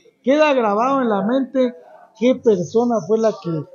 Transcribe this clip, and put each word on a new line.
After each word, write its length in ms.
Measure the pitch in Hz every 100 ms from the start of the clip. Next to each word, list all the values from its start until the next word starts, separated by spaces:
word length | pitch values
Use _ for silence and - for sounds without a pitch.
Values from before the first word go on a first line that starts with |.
| _ _
queda 320 | 233 294 302
grabado 480 | 262 220 202 254 269
en 60 | 240
la 140 | 202
mente 520 | 196 262 262 262 254 240 - - - _
qué 180 | 247 254
persona 640 | 240 190 156 226 240 226 160
fue 100 | 220
la 140 | 220 214
que 220 | 175 160 -